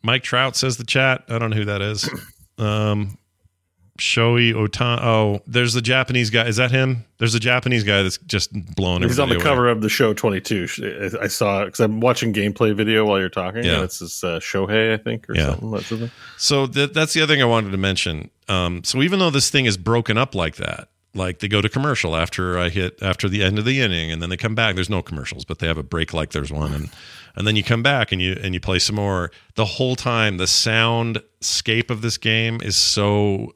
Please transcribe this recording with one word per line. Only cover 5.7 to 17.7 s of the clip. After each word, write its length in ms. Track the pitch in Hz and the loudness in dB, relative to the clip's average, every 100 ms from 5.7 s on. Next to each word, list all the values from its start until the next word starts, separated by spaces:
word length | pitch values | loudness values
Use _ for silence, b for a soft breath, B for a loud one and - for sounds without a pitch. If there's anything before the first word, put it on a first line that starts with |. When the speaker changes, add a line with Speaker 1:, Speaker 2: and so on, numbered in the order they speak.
Speaker 1:
the 80 | 117 | 0
Japanese 480 | 113 127 131 123 113 | 0 0 2 0 2
guy. 140 | 113 117 | 2 2
Is 80 | 107 | 2
that 140 | 127 | 2
him? 340 | 131 131 123 110 _ | 2 2 0 -6 _
There's 160 | 117 113 | 0 2
a 40 | |
Japanese 440 | 117 123 123 123 | 2 0 2 0
guy 180 | 104 101 | 4 4
that's 160 | 95 - | 2 -2
just 320 | - 104 - 110 87 87 | -4 -2 -2 -6 -8 -2
blowing 280 | 92 90 | 0 2
Speaker 2:
He's 160 | 117 123 | 2 2
on 100 | 139 | 2
the 60 | 101 | 2
Speaker 1:
everybody 0 | |
away. 80 | |
Speaker 2:
cover 260 | 156 131 123 | 2 4 4
of 120 | 113 | 2
the 80 | 107 | 0
show 240 | - 117 | 2 2
twenty-two. 520 | 104 120 95 - 107 87 | 2 0 -2 -2 -2 -2
Sh-, 140 | - | -6
I, 420 | 104 65 98 95 | -8 -6 -6 -4
I 40 | 101 | -4
saw 340 | - 104 98 | 0 0 2
it 80 | 98 | -2
'cause 80 | - | 0
I'm 200 | 110 110 | 0 2
watching 340 | 120 - 120 | 2 2 0
gameplay 420 | 104 101 98 113 101 | 0 0 2 2 2
video 300 | 110 110 107 | 2 2 4
while 140 | 98 | 2
you're 100 | 92 | 0
talking. 340 | - 90 107 | -2 -4 -2
Speaker 1:
Yeah. 120 | 90 82 | 0 0
Speaker 2:
And 80 | |
it's 160 | 92 - | 0 -6
this, 240 | 85 - | -12 -6
uh, 160 | 90 82 | -4 -4
Shohei, 540 | - 101 95 107 110 | -4 -2 0 2 2
I 40 | 110 | 0
think, 320 | 117 117 - | -2 -6 -2
or 60 | - | 0
Speaker 1:
Yeah. 160 | 73 | 0
Speaker 2:
something. 200 | 87 110 | 0 -4
That's 180 | 104 90 | -6 -6
his 100 | 113 | -6
name. 100 | 117 B B B | -8 B B B
Speaker 1:
So 280 | - 143 135 | 0 0 0
th-, 240 | 131 143 | 0 0
that's 220 | 156 156 | 0 0
the 80 | 165 | 2
other 120 | 156 151 | 4 4
thing 60 | |
I 40 | 123 | 6
wanted 260 | 117 101 | 4 2